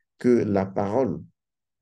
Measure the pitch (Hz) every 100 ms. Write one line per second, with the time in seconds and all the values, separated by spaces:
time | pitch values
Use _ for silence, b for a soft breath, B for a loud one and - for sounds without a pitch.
0 | _ - 123 120 98 98 95 101 101 113
1 | 123 80 - _ _ _ _ _